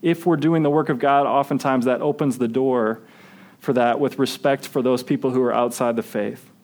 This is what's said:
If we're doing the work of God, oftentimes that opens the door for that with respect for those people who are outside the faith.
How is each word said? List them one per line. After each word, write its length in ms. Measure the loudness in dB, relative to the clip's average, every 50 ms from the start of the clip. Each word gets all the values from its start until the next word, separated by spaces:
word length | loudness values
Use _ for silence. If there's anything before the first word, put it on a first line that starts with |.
If 240 | 0 0 -2 0 0
we're 120 | 0 0 2
doing 260 | 2 2 2 2 2
the 60 | 2
work 180 | 2 2 2 0
of 80 | -2 0
God, 300 | 2 2 4 4 2 2
oftentimes 580 | 2 0 0 0 -2 -2 0 0 0 0 2
that 160 | 0 0 0
opens 380 | 0 -2 -2 0 -2 -2 -2 -2
the 80 | -4 -2
door 540 | 0 0 0 0 0 2 0 0 -2 -4 -10 -20 -20 -20 -20 -20 -20 -20 -20 -20 -20 _
for 140 | -4 -2 0
that 260 | 2 2 2 2 2
with 180 | 0 -2 0 -2
respect 480 | -2 -2 -2 -2 0 0 0 0 -4
for 160 | -6 -4 -2
those 220 | 0 2 0 0 0
people 260 | -2 -4 -2 0 0
who 140 | 0 2 0
are 100 | 2 2
outside 420 | 0 0 -2 -2 -2 -2 -2 0
the 60 | -2
faith. 480 | -4 -4 -6 -6 -6 -6 -8 -10 -16 -20 -20 _